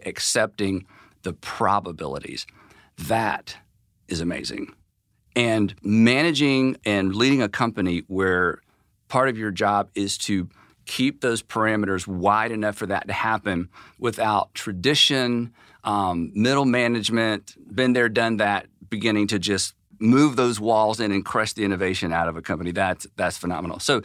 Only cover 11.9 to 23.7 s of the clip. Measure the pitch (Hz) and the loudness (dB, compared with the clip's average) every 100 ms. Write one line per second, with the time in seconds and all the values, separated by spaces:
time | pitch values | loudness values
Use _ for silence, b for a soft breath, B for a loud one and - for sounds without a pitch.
11.9 | 95 92 90 95 107 113 110 107 104 98 | -2 -4 -2 2 2 0 -2 -4 -4 -4
12.9 | 95 - 95 113 110 101 87 87 B B | -4 -4 -4 -2 -2 -2 -4 -6 B B
13.9 | B 120 107 110 101 - - - 92 127 | B -4 -2 0 0 -2 -6 -10 -2 0
14.9 | 147 - 135 123 120 117 b b b - | 4 4 2 0 -2 -4 b b b -2
15.9 | 104 95 87 80 101 120 139 135 123 120 | 0 0 0 -2 0 2 4 2 2 2
16.9 | 117 101 113 113 101 - - - 98 127 | 0 0 0 0 -2 -6 -20 -8 0 2
17.9 | 123 117 110 113 107 104 98 - _ - | 4 2 2 0 2 2 0 -4 _ -8
18.9 | 110 110 107 101 104 95 95 - - _ | -2 0 2 2 0 0 -2 -2 -8 _
19.9 | - 110 131 151 123 123 107 110 110 107 | 0 4 6 6 4 2 2 2 2 2
20.9 | 110 107 98 - 117 113 - 101 92 92 | 0 -2 -2 -2 -2 -2 -2 -2 0 0
21.9 | 92 87 82 85 80 - 82 87 87 95 | -2 -2 -2 -2 -4 -6 -6 -4 -2 -2
22.9 | 90 - - 87 - 87 82 87 | -4 -8 -4 -4 -4 -6 -6 -6